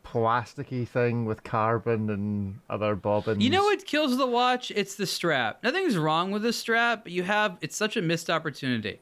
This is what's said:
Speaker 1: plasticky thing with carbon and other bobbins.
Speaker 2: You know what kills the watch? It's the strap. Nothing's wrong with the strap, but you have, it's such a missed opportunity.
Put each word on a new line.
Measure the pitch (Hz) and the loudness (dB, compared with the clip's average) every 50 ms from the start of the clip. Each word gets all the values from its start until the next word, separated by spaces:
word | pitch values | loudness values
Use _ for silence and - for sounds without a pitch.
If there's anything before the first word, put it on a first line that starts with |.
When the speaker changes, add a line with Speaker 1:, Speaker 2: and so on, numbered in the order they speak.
| - | -10
Speaker 1:
plasticky | - - 120 113 113 117 123 113 - - - 131 - 131 127 120 - | -6 -2 0 2 4 2 2 0 -4 -8 -12 -10 -6 -6 -6 -4 -2
thing | - 127 120 120 117 120 117 | 0 2 2 2 2 0 0
with | 110 110 - - | -2 -4 -6 -6
carbon | - - 113 110 113 117 113 - 120 117 110 107 107 | -2 0 2 2 2 2 2 0 0 0 0 0 -2
and | 107 98 101 104 104 101 101 98 98 117 - - | -2 -2 -2 -2 -2 -2 -2 -4 -6 -10 -10 -8
other | - 101 107 104 104 | -4 -2 0 0 0
bobbins. | 90 - 104 104 107 107 113 110 - 208 | 0 0 0 2 2 2 2 2 2 2
Speaker 2:
You | 262 | 4
know | 330 381 403 | 4 4 4
what | 415 403 - - | 4 2 0 -2
kills | - - 302 311 269 247 254 | -2 0 0 2 2 2 2
the | 277 | 0
watch? | 254 240 240 247 247 254 247 247 - - | 2 2 2 2 2 2 0 -2 -4 -4
It's | 208 196 196 - | -4 -4 -4 -4
the | - 196 | -4 -4
strap. | 175 - - - 170 151 131 120 107 - - | -4 -2 -2 0 2 2 2 2 0 -2 -4
Nothing's | - 226 294 381 381 330 220 165 | -2 -2 0 0 2 2 2 2
wrong | 151 156 156 165 180 196 | 2 2 2 2 0 0
with | 196 214 208 | -2 -2 0
the | 240 226 | 0 -2
strap, | 233 - - 226 226 233 240 233 220 - | -2 -2 0 0 2 2 2 0 -2 -4
but | 160 | -6
you | 175 175 180 | -4 -4 -2
have, | 180 214 214 214 208 180 - | 0 2 2 2 0 -2 -4
it's | - 151 - | -8 -8 -4
such | - 214 214 - 220 | -2 -2 -2 0 0
a | |
missed | 175 160 170 165 - - | 0 0 0 0 0 0
opportunity. | 170 156 160 160 - - - 156 123 110 104 101 90 - | -2 0 -2 -4 -6 -4 -2 -2 -2 -2 -2 -4 -6 -8